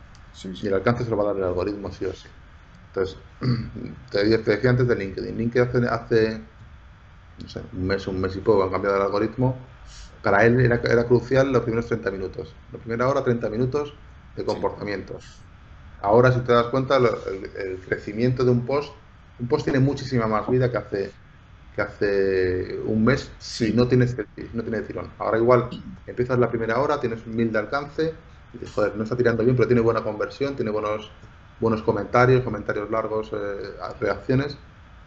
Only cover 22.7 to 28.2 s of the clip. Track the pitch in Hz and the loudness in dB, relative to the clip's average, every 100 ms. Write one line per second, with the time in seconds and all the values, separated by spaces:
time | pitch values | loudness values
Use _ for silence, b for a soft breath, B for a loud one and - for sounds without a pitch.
22.7 | 95 - 110 113 143 - - - - 113 | -6 -4 2 2 2 -2 -14 -14 -4 0
23.7 | 113 123 127 123 - 104 - 107 117 113 | 2 4 4 4 0 -8 -10 -10 -8 -6
24.7 | 110 98 92 87 - 98 110 117 123 120 | -6 -6 -10 -12 -6 0 2 6 4 4
25.7 | - - - - 101 123 123 113 113 110 | -6 -14 -16 -10 -4 0 2 2 0 -2
26.7 | 113 147 147 117 113 - 113 117 110 104 | 0 0 0 -2 -6 -6 -2 0 0 -2
27.7 | 139 147 - 160 160 | -4 -6 -4 -4 -4